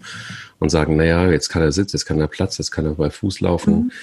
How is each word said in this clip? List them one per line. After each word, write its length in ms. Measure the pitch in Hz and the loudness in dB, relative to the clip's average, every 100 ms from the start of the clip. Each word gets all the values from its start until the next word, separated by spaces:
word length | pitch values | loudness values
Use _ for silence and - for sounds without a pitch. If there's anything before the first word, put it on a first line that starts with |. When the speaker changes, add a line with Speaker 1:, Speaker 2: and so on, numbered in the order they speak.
| - - - - - - | -4 -14 -14 -16 -14 -4
Speaker 1:
und 100 | 80 | 0
sagen, 280 | 80 76 78 | 2 2 4
„Na 60 | |
ja, 280 | 82 85 92 | 4 4 4
jetzt 180 | 78 - | 2 0
kann 140 | 82 | 0
er 80 | 80 | 2
Sitz, 220 | 76 101 | 2 0
jetzt 120 | 73 - | -2 -2
kann 140 | 78 | 0
er 80 | 76 | 0
Platz, 320 | - 95 - | -2 -4 -4
jetzt 100 | - | -6
kann 160 | - 78 | -2 -2
er 80 | |
bei 160 | 78 76 | 0 -2
Fuß 320 | - 98 - | -2 -6 -2
laufen, 320 | 90 87 - | 0 0 2
Speaker 2:
Mhm. 180 | 208 247 - | 2 0 -4